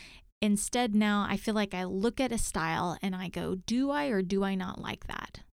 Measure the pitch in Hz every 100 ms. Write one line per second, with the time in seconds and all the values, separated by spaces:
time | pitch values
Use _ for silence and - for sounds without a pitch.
0 | - - - _ 214 202 - 247 247 208
1 | 214 208 - 202 - 214 202 180 185 190
2 | 233 - 254 226 - 185 160 160 175 -
3 | 196 185 180 170 160 185 - 240 277 294
4 | 285 202 185 196 196 190 180 - 170 -
5 | - - - - -